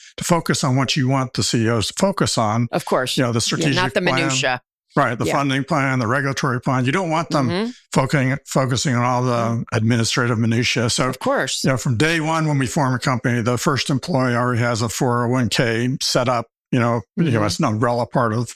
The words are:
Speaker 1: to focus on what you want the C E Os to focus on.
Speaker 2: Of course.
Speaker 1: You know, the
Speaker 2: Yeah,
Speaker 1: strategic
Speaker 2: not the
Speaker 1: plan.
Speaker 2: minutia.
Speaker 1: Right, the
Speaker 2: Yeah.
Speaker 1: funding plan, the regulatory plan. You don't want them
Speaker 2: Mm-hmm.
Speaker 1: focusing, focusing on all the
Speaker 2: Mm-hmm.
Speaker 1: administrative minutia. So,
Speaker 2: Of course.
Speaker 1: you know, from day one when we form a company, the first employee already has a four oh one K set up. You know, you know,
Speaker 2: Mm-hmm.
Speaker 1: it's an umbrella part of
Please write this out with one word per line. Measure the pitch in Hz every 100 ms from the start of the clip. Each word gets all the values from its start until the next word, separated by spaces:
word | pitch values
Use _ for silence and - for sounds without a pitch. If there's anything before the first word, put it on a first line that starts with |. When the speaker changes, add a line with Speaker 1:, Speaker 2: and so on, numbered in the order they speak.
| - -
Speaker 1:
to |
focus | - 170 - 147
on | 143 131
what | 127 156
you | 127
want | 135 131
the | -
C | - 123 110
E |
Os | 117 95
to | -
focus | 196 - 139 -
on. | 107 113 117
Speaker 2:
Of | 165 -
course. | 160 127 -
Speaker 1:
You | 123
know, |
the | 113
Speaker 2:
Yeah, |
Speaker 1:
strategic | - - 156 170
Speaker 2:
not | 185
the | 208
Speaker 1:
plan. | 175 160
Speaker 2:
minutia. | 139 131 135 123 - _ _ -
Speaker 1:
Right, | 127 113
the | -
Speaker 2:
Yeah. |
Speaker 1:
funding | 156 143 135
plan, | 135 156 135 131
the | 110
regulatory | 135 139 131 143 123
plan. | - 131 127
You |
don't | 180 170
want | 156 160
them | 151 127
Speaker 2:
Mm-hmm. | 180 226 - _
Speaker 1:
focusing, | - 131 151 131 131 -
focusing | 156 131 123 147 120
on |
all | 123 123
the | 127
Speaker 2:
Mm-hmm. | 120 113 117 -
Speaker 1:
administrative | 113 110 120 113 - 120 113
minutia. | 113 117 120 - 117
So, | - 131
Speaker 2:
Of | 123
course. | 247 269 135 -
Speaker 1:
you | 156
know, | 131
from | 147 110
day | 156 165
one | 156 160 156
when | 143
we | 127
form | 170 131
a | 127
company, | 147 123 127 120
the | 113 123
first | - 135 -
employee | 135 - 139 127 120
already | 123 117
has | 120 110
a | 113
four | - 135 120 120
oh |
one | 127 113
K | - 120 113 127 139
set | - 143 123
up. | 120 120 _ _
You | 127
know, | 117 117 - -
you |
know, | 160 113
Speaker 2:
Mm-hmm. | 104
Speaker 1:
it's | -
an | 135
umbrella | 107 120 120 117
part | 143 117
of | 110 123